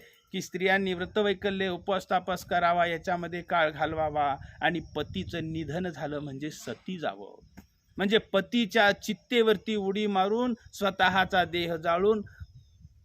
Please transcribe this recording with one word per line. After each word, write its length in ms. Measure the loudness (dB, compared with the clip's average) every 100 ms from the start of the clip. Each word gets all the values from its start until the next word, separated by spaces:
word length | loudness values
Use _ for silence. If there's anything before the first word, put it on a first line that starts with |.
| -4 _ _
की 100 | -8
स्त्रियांनी 520 | -8 -2 2 2 0
व्रतवैकल्य, 720 | -2 -2 0 2 0 -2 -2 -2
उपवास 420 | -4 -2 -4 0
तापास 360 | -2 0 -6 -2
करावा, 400 | 2 4 4 2
याच्यामध्ये 560 | 0 -4 -4 -4 -8
काळ 280 | -2 2 2
घालवावा 680 | 0 -2 0 -2 0 0 -2 -8 -2
आणि 180 | -2 0 -4 -6
पतीचं 560 | -6 -6 -6 -6 -6
निधन 380 | -6 -6 -6 -6
झालं 300 | -6 -6 -6
म्हणजे 320 | -8 -8 -10
सती 480 | -10 -10 -10 -10 -6
जावं, 360 | -6 -6 -12 -20 -20 -20 -20 _ _ -4
म्हणजे 200 | 2 2
पतीच्या 760 | 2 -2 2 0 2 6 6
चित्तेवरती 840 | 4 -2 -6 0 4 4 4 0 -2
उडी 320 | 0 0 0
मारून 460 | 2 2 2 0 -2 -8
स्वतःचा 720 | -4 -2 2 2 4 2 2 0
देह 300 | 0 -2 -2
जाळून 460 | 0 2 4 2 -2 -14 -20 -20 -20 -20 -20 _